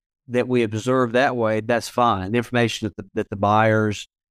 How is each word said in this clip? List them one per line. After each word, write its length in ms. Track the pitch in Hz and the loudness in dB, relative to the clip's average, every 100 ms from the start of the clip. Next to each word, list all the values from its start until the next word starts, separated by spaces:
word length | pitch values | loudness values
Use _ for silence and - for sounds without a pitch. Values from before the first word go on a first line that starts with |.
| _ _ - | _ _ -6
that 180 | 120 123 | -2 0
we 160 | 127 | 0
observe 480 | 113 107 113 131 123 | 0 -2 0 0 2
that 220 | 120 135 | 2 0
way, 280 | 123 110 110 | 0 -2 -2
that's 260 | 110 117 - | -2 -2 -2
fine. 420 | - 120 101 92 | 0 0 0 -2
The 80 | 120 | -2
information 480 | 117 123 117 - 107 | 0 0 0 -2 -8
that 100 | - | -8
the, 140 | 98 | -8
that 160 | - 104 | -6 -6
the 60 | 101 | -2
buyers 720 | 104 107 110 110 107 101 - _ _ | 2 4 4 2 0 -4 -10 _ _